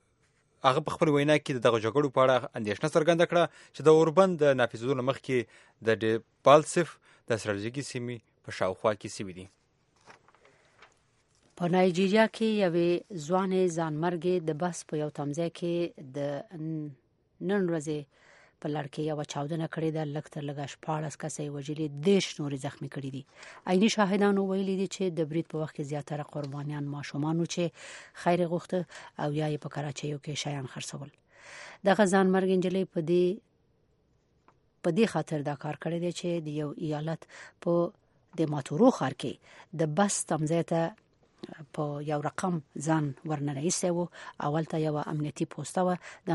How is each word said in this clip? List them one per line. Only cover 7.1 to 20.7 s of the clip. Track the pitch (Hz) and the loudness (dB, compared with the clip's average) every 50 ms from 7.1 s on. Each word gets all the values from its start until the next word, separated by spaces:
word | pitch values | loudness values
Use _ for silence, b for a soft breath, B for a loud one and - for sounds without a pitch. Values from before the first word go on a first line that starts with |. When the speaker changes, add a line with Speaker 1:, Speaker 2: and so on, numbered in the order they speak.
| b b b b | b b b b
Speaker 1:
د | 117 107 | -4 -2
ستراتیژیکي | - 110 101 101 101 117 123 143 131 - | -2 -2 -4 -2 -4 -6 -8 -8 -8 -8
سیمې | - 123 120 120 123 113 - _ _ _ - | -8 -8 -8 -8 -10 -12 -14 _ _ _ -16
په | - - - | -10 -6 -4
شاوخوا | - 92 92 - - 110 104 - | -2 -2 -2 0 0 0 0 -2
کې | - 104 - | -6 -12 -10
سوي | - 107 92 85 92 | -10 -10 -10 -12 -14
دي. | 92 - _ _ _ _ _ _ _ _ _ _ _ - - - _ _ _ _ b b b b b b b b b - _ _ _ _ _ _ _ _ _ _ _ _ - - | -16 -18 _ _ _ _ _ _ _ _ _ _ _ -20 -20 -20 _ _ _ _ b b b b b b b b b -20 _ _ _ _ _ _ _ _ _ _ _ _ -6 -2
Speaker 2:
په | 175 170 180 | 0 2 4
نایجیریا | 185 185 190 165 180 196 185 202 220 220 214 - | 4 4 4 4 4 2 4 4 4 4 4 2
کې | - 226 220 214 208 196 | 0 0 0 2 2 2
یوې | 175 165 175 170 175 180 - - - 214 165 147 | 2 2 2 2 2 2 0 -2 -8 -12 -10 -4
ځوانې | 147 185 185 196 185 190 185 185 180 160 | 0 0 0 2 2 2 2 2 2 0
ځانمرګې | 170 165 160 151 151 165 180 175 165 175 180 185 180 160 160 | -2 -4 -2 -2 -2 -2 -2 -2 -2 -2 0 0 0 -2 -2
د | 151 147 | -4 -2
بس | 180 175 170 - - - | -2 -4 -4 -6 -10 -6
په | 165 151 | -4 -4
یو | 151 151 - - | -4 -4 -6 -6
تمځای | 143 143 143 165 170 165 - - | -6 -4 -4 -4 -4 -4 -4 -6
کې | 175 175 170 170 170 165 - - 156 131 131 | -4 -4 -2 -2 -4 -4 -8 -12 -16 -12 -8
د | 143 143 143 143 139 - - 185 | -6 -6 -4 -6 -6 -10 -12 -12
ن-، | 156 156 160 160 156 151 147 135 _ _ _ _ _ _ _ _ - | -8 -8 -6 -6 -6 -8 -10 -12 _ _ _ _ _ _ _ _ -8
نن | 170 180 202 202 185 170 | -4 -2 0 0 0 0
ورځې | 170 160 143 160 151 147 143 _ b b b b b b b b b b | 0 -2 -2 -4 -6 -6 -8 _ b b b b b b b b b b
په | - 156 | -6 -4
لړ | 147 151 139 139 | -4 -4 -6 -6
کې | - 160 151 156 | -6 -6 -4 -4
یوه | 151 147 147 - | -4 -4 -6 -6
چاودنه | - 147 143 147 165 160 160 156 - | -6 -6 -6 -4 -4 -4 -6 -6 -4
کړې | 160 160 160 151 | -4 -2 -2 -2
ده. | 156 156 147 143 | -2 -4 -4 -6
لږ | 156 - - | -8 -8 -10
تر | - 156 143 143 | -10 -10 -8 -8
لږه | 139 143 143 135 | -8 -8 -10 -10